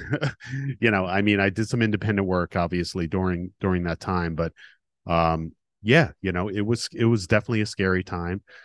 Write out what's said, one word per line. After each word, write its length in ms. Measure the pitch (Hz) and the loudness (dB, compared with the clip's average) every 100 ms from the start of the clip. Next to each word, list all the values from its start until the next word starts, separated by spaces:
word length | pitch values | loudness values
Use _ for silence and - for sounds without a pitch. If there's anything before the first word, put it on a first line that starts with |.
| - - 147 | -4 -4 -4
<laughs> 480 | - 123 135 139 104 | -6 -8 -6 -6 0
you 120 | 113 | 2
know, 140 | 101 92 | 2 0
I 160 | 98 | 0
mean, 180 | 104 101 | 2 2
I 100 | 98 | 2
did 180 | 101 110 | 0 -2
some 140 | 120 | 0
independent 460 | 110 104 104 101 95 | 0 0 0 0 0
work, 280 | 90 85 92 | 0 0 -2
obviously, 520 | 85 90 85 92 82 | 0 -2 -4 -4 -2
during, 440 | 92 92 87 92 - | 0 0 -2 -6 -4
during 240 | 98 90 | 0 0
that 160 | 87 80 | -2 -4
time, 360 | - 90 85 80 | -2 -2 -2 -2
but, 180 | 82 - - _ _ _ 92 | -4 -6 -20 _ _ _ 0
um, 460 | 85 82 80 82 - _ _ | 2 2 0 -4 -12 _ _
yeah, 300 | 104 156 92 - | 4 4 4 -2
you 100 | 92 | -4
know, 160 | 87 104 | -2 -2
it 140 | 101 | -2
was, 260 | 104 120 - | 0 -2 -4
it 120 | - 117 | 0 2
was 200 | 113 87 | 2 2
definitely 360 | 107 - 110 | 2 2 -2
a 40 | 107 | -2
scary 380 | - 95 92 | 0 0 0
time, 400 | - 90 87 95 - - | -2 -6 -4 -6 -8 -20